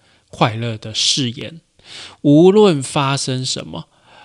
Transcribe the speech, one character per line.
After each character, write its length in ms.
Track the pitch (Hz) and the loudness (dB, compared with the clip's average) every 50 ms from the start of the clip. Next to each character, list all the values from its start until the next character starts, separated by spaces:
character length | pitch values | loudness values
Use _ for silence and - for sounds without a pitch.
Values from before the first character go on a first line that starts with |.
| _ _ _ _ _ _ | _ _ _ _ _ _
快 240 | - - 165 120 110 | -4 -2 -2 -2 0
乐 240 | 113 117 117 110 110 | -4 -8 -8 -8 -10
的 160 | - 113 107 | -12 -10 -6
誓 380 | - - - - 147 131 120 117 | -4 -2 -2 -2 -2 -4 -6 -6
言。 280 | - 113 110 165 165 _ _ _ _ _ - - - - - - _ - | -10 -14 -16 -16 -20 _ _ _ _ _ -20 -20 -20 -20 -20 -18 _ 2
无 280 | 143 143 151 175 185 | 4 6 6 6 6
论 320 | 190 214 214 196 160 139 131 | 6 6 4 4 2 0 -4
发 320 | - - 156 139 135 139 | -4 -4 -2 -2 -2 -2
生 280 | 131 - 135 127 127 127 | -4 -4 -4 -4 -4 -4
什 220 | - - - - | -6 -6 -8 -8
么， 220 | 80 78 - - _ _ _ _ _ _ - | -12 -14 -16 -16 _ _ _ _ _ _ -20